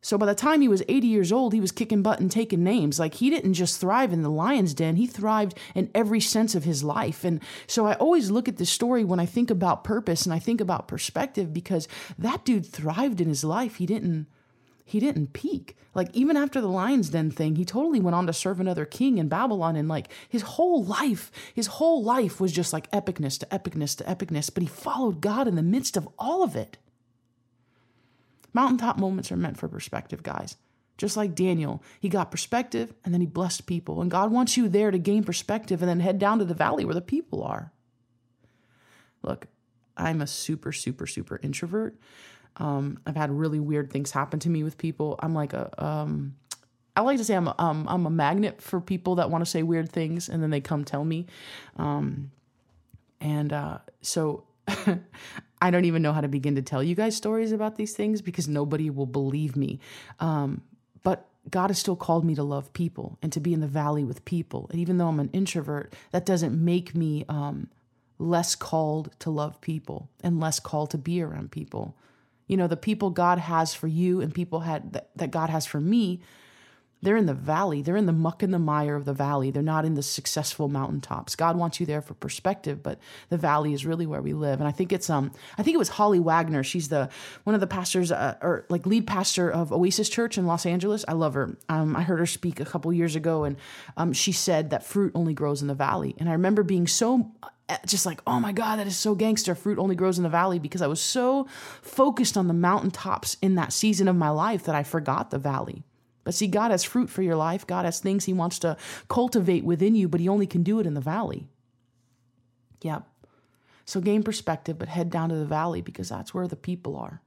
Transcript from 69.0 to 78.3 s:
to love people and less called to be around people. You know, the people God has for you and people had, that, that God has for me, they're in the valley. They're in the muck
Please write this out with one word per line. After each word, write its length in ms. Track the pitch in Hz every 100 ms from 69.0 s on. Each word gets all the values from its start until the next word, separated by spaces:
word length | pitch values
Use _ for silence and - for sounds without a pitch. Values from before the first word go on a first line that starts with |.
| 151 _
to 100 | -
love 300 | 151 151 -
people 480 | - 156 - - - _
and 180 | 175 170
less 200 | 160 156
called 320 | - 156 147
to 60 | 156
be 240 | 139 175
around 300 | 165 78 -
people. 460 | - - - - - _ _ _ _ _
You 100 | 190
know, 100 | 175
the 100 | 165
people 320 | - 214 202
God 300 | 175 175 175
has 340 | 170 165 165
for 140 | - 160
you 340 | 160 180 180
and 120 | 151
people 280 | 160 175 160
had, 320 | 165 156 -
that, 160 | - - -
that 160 | 151
God 180 | 160 160
has 160 | 160 -
for 140 | 151
me, 420 | 160 240 202 180 - - - - - _ _ _
they're 140 | 185 220
in 120 | 185
the 60 |
valley. 480 | 135 147 156 196 147
They're 140 | 143 196
in 120 | 196
the 40 |
muck 320 | 160 160